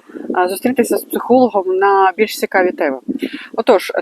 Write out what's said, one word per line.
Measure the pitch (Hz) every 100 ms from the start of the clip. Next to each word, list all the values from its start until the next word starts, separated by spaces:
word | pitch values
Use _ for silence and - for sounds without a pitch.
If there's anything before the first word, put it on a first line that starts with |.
| - - - -
е, | 180
зустрітися | 196 247 254 220 202
з |
психологом | - - - 254 247 202 185 185
на | 196 196 190 185
більш | 214 -
цікаві | 214 196 180
теми? | - 151 131 - - - - -
Отож, | - 226 208 - -